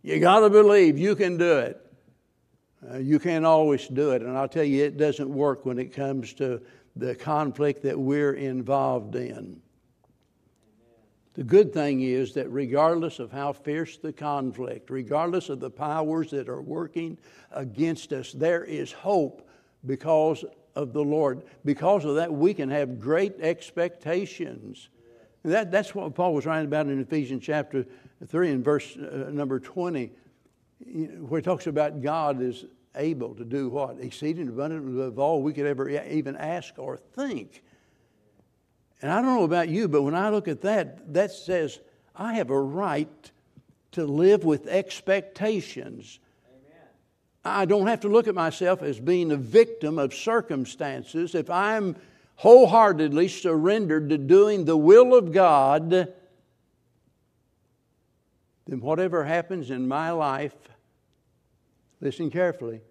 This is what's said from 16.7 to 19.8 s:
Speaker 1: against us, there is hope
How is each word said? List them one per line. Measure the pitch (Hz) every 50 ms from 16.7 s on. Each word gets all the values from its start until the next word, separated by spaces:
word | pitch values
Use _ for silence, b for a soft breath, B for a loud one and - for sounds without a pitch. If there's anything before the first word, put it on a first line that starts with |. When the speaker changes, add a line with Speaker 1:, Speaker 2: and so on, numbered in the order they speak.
| 147 165 170 170 _ 170 165 165 - b b b b b b b
Speaker 1:
against | - - 139 123 104 123 156 165 160 156 - - 147
us, | 131 127 -
there | - 131 151 165 175 170 170
is | - 156 147 139 -
hope | - - - 185 208 185 147 131 - - - b b b b b b b